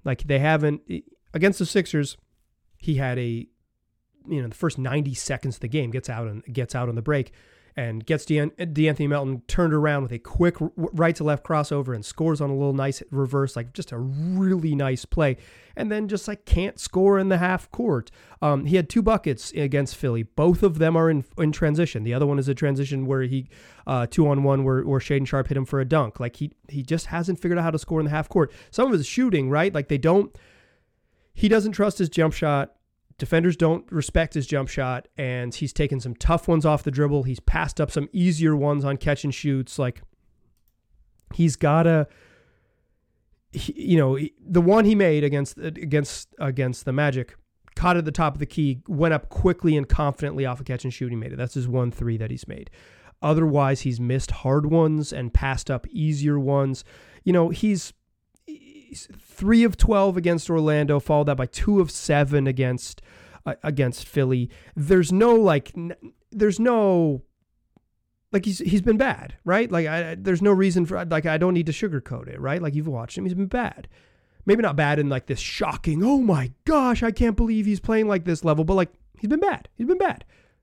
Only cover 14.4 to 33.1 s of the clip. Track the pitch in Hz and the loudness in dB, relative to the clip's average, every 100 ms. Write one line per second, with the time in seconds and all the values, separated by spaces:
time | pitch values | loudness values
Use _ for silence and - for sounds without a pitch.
14.4 | 190 185 160 143 139 131 - - 151 127 | 2 2 0 0 0 -2 -4 0 0 0
15.4 | - - - - 220 214 214 202 - 208 | -8 -20 -18 -6 -4 -2 -4 -4 -6 -10
16.4 | - - 190 - - 185 190 196 190 185 | 0 0 0 -6 -6 2 4 4 2 2
17.4 | 180 185 - - 240 139 117 - - - | 0 -2 -4 -6 -2 -2 -4 -16 -20 -4
18.4 | 151 143 143 185 160 - 214 220 - 127 | 0 0 2 2 2 0 2 2 0 -4
19.4 | - 170 143 143 139 - 135 117 110 - | -6 -4 -2 0 -2 -4 -4 -2 -4 2
20.4 | 156 175 202 156 160 165 165 156 127 - | 2 4 2 2 2 4 2 2 -2 -2
21.4 | 156 151 160 151 170 117 107 123 143 143 | -2 0 0 2 0 -2 -4 0 0 0
22.4 | 135 131 147 135 139 139 131 135 127 135 | -2 -2 0 0 -2 -4 -2 -2 -2 -4
23.4 | 131 - - - - 131 120 - 151 139 | -6 -14 -20 -16 -6 -4 -2 2 4 4
24.4 | 139 135 135 131 - 135 - 139 135 139 | 2 2 2 0 0 -2 0 -2 0 -2
25.4 | 131 139 131 139 127 156 123 - 120 - | -2 -4 -2 -2 0 0 0 -4 -10 -8
26.4 | - - - 143 131 165 - 165 170 180 | -10 -10 -12 -10 -4 -6 -4 -4 -4 -4
27.4 | 175 175 165 156 - 160 147 151 151 196 | -2 0 0 -2 -2 -2 -2 -2 -2 0
28.4 | 147 - - - 262 208 143 - 254 180 | -2 -4 -10 -2 2 2 0 0 2 2
29.4 | 131 147 185 165 139 147 147 185 202 - | 0 0 0 -2 -2 0 2 2 2 -6
30.4 | - _ _ _ _ _ _ _ _ - | -20 _ _ _ _ _ _ _ _ -2
31.4 | 208 220 208 190 208 - 175 - 160 - | 2 4 2 0 -2 0 -2 0 0 0
32.4 | 156 143 139 _ _ _ _ | 0 0 -2 _ _ _ _